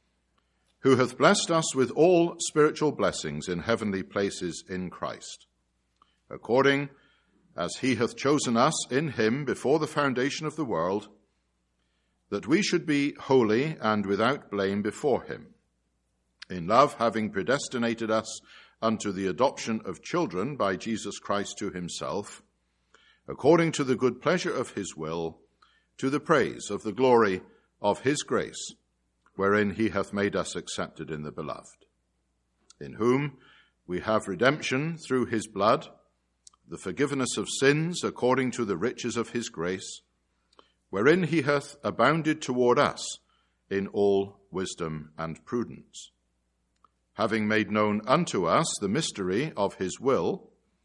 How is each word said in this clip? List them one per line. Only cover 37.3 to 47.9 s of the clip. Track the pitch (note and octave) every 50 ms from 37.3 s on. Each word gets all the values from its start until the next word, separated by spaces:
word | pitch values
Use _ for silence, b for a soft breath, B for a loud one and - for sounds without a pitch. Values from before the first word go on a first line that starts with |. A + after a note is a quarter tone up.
| -
of | - G2+ - - -
sins | C3+ C#3 C#3+ D3+ D#3+ E3+ F3+ E3+ -
according | G#2+ - - - B2 B2+ C3 C3 B2+ A2+
to | - A#2+
the | G2 G2
riches | E2 F2+ B2 - - - B2 G#2+
of | A#2 A2 -
his | - A#2+ A2+ -
grace, | - - - F2 F#2+ F#2+ - - - - _ _ _ _ _ _ _ b b b b b b b b b b _
wherein | - F#2+ G#2+ C#3 E3 F#3+ F#3
he | D3 D3+ E3 C3
hath | C#3 D3 C#3+ C3+ - - - -
abounded | G#2+ F#2+ - A2+ C3 D3+ E3 D3+ D3+ D3+ D#3 -
toward | - B2+ B2 B2+ A#2+ A#2+
us | C#3 C#3+ F#2 - - - - - - _ _ _ _ _ _ _ _ _ -
in | G2 G2 G2 G2+
all | - G#2 G2+ G2+ G2 G2 G2 G2 G2+ _ _ _
wisdom | - F#2 F#2+ F2 - - F2 D#2+ D#2 D#2 D2+ - _
and | - E2 E2 D#2 - _
prudence, | - - A#2+ A2+ E2+ C2 - - _ - - - - _ _ _ _ _ _ _ _ _ _ _ _ _ _ _ _ _ _ _ _ _
having | - G#2 A2+ A2+ A2 G#2+
made | G#2+ G#2+ G#2+ G#2+ F#2+
known | G#2+ G#2+ G#2+ G#2+